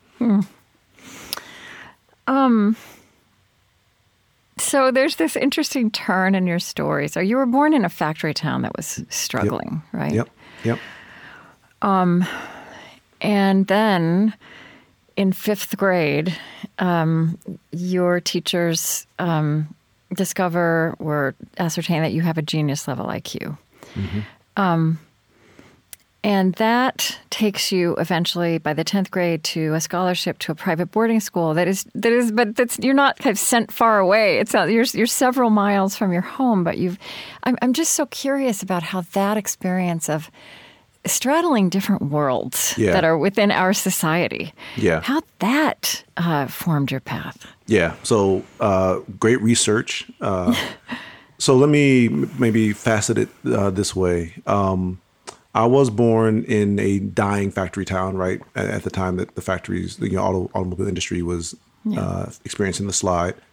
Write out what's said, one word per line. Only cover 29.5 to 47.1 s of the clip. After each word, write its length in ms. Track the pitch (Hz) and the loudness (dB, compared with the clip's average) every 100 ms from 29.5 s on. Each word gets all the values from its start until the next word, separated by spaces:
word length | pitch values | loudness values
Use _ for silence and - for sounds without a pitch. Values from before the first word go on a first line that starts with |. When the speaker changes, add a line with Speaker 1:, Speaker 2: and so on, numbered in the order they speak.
| 165 156 160 | -4 -2 -2
Speaker 1:
a 60 | |
scholarship 580 | - 175 180 180 180 - | -2 -2 0 0 -4 -4
to 120 | - | -6
a 40 | 151 | -4
private 320 | 196 160 175 | -2 -2 -2
boarding 320 | 214 226 226 | 0 2 0
school 340 | - 180 165 | 0 -2 0
that 140 | 156 175 | 2 0
is, 180 | 190 - | -2 -6
that 180 | - 226 | -2 2
is, 200 | 240 240 | 2 2
but 240 | 214 214 233 | 0 0 0
that's, 240 | 240 - | -2 0
you're 160 | 240 277 | 2 4
not 220 | 277 - | 4 2
kind 120 | 277 | 0
of 60 | 208 | 0
sent 340 | - 233 - | 0 0 0
far 280 | - 233 208 | 2 4 4
away. 400 | 185 214 208 131 | 4 4 4 2
It's 120 | 214 | 2
not, 160 | 220 170 | 2 2
you're, 140 | 226 254 | 2 2
you're 120 | - 233 | 0 0
several 460 | - 254 254 233 | 2 2 2 2
miles 440 | 214 202 202 190 - | 4 4 2 0 0
from 160 | 196 | 0
your 120 | 175 | 0
home, 400 | 180 - 254 202 | -2 0 2 2
but 140 | 165 - | 0 -2
you've, 180 | 180 185 - - - - | -4 -4 -12 -16 -16 -6
I'm, 140 | - 240 | -2 0
I'm 120 | 247 | 0
just 200 | 254 330 | 0 0
so 140 | - 294 | -2 -4
curious 560 | - 269 277 262 202 | -4 -2 0 0 -2
about 180 | 190 180 | -2 -4
how 200 | 160 190 170 | -4 -6 -4
that 240 | 196 202 214 | 0 0 0
experience 720 | 202 - 185 185 180 165 - | -4 -4 -2 0 0 -2 -2
of 220 | 151 - - - - - - _ _ - | -4 -6 -18 -20 -20 -20 -20 _ _ -4
straddling 640 | - 247 311 339 240 185 | -2 0 2 4 4 2
different 320 | 196 196 196 | 2 0 0
worlds 720 | 143 147 143 123 - - - - | 0 0 0 0 -2 -4 -4 2
Speaker 2:
Yeah. 180 | 104 | 2
Speaker 1:
that 100 | - | 4
are 160 | 160 160 | 4 2
within 320 | 185 208 208 | 2 2 2
our 220 | 165 185 | 4 2
society, 800 | - 190 - 160 170 135 - - - - - | 2 -2 -2 0 0 0 -4 -10 -14 -14 -2
Speaker 2:
Yeah. 260 | 101 80 | 2 2
Speaker 1:
how 200 | 87 302 - - | 0 -2 -4 -4
that, 640 | 208 285 302 - - - - - | 0 2 0 -2 -6 -6 -8 -4
uh, 300 | 170 151 135 | 0 0 -2
formed 420 | - 175 147 135 | -4 0 0 0
your 120 | 131 | -4
path. 440 | - | -6